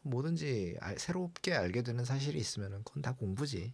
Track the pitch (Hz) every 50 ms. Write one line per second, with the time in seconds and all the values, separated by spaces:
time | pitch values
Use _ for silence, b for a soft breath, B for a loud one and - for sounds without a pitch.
0 | - 143 123 120 139 160 170 160 156 143 127 107 95 87 85 82 - 90 104 -
1 | - - 175 180 180 170 175 - - 185 175 131 90 90 92 120 120 123 117 120
2 | 120 123 135 139 135 147 - - 107 - - 104 101 98 98 101 110 - - 147
3 | 139 127 127 - 113 95 95 113 147 143 131 87 87 117